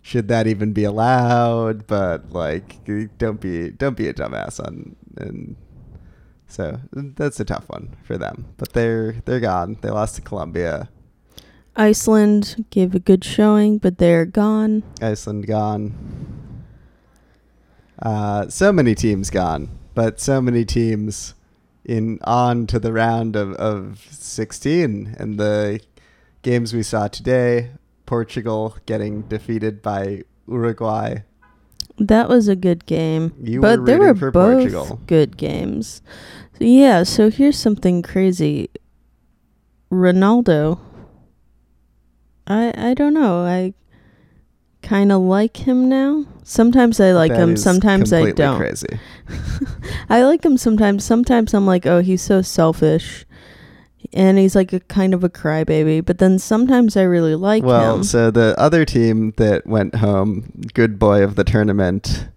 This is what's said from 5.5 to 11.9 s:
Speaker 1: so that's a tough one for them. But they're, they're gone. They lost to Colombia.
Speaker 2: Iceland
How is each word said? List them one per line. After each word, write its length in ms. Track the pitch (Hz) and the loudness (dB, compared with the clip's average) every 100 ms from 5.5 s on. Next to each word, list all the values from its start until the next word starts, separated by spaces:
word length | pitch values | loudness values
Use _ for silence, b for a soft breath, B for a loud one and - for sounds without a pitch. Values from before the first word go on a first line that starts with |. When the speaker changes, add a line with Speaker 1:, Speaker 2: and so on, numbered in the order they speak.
| - - - b b b b b b _ | -18 -20 -20 b b b b b b _
Speaker 1:
so 320 | - 82 120 135 | -10 -10 -10 -14
that's 480 | 135 143 139 147 - | -14 -14 -8 -8 -6
a 60 | 113 | -8
tough 200 | - - | -8 -10
one 260 | 50 - - | -18 -16 -20
for 140 | - 92 | -12 -10
them. 280 | - - - - | -10 -12 -20 -14
But 160 | - | -8
they're, 440 | 120 117 113 110 113 - | -4 -2 -4 -6 -8 -6
they're 140 | 127 | -4
gone. 380 | 113 90 87 107 | -2 -4 -6 -8
They 100 | 107 | -8
lost 240 | 104 107 - | -6 -6 -8
to 60 | |
Colombia. 680 | - 101 78 87 85 80 - _ _ _ _ b b b b - | -12 -12 -10 -8 -6 -8 -12 _ _ _ _ b b b b 0
Speaker 2:
Iceland 920 | 214 | 2